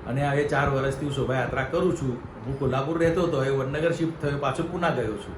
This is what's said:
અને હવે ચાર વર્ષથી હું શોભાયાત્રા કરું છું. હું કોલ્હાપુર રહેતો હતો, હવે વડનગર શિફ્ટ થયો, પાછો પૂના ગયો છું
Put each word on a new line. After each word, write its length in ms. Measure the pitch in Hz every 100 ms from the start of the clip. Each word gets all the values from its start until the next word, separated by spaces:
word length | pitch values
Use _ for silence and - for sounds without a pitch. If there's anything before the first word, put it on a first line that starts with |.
અને 240 | 117 135 143
હવે 160 | 143
ચાર 240 | 143 143 139
વર્ષથી 380 | 135 135 131 147
હું 80 |
શોભાયાત્રા 480 | 139 123 131 120 127
કરું 340 | 127 170 185 -
છું. 220 | 135 120 - - 117
હું 120 | 135
કોલ્હાપુર 400 | 131 131 143 165
રહેતો 240 | 165 170
હતો, 180 | 170 147
હવે 100 | 135
વડનગર 420 | 135 131 147 170
શિફ્ટ 300 | 165 165 160
થયો, 160 | 143 143
પાછો 240 | 139 -
પૂના 280 | 165 175 170
ગયો 260 | 131 110 104
છું 180 | -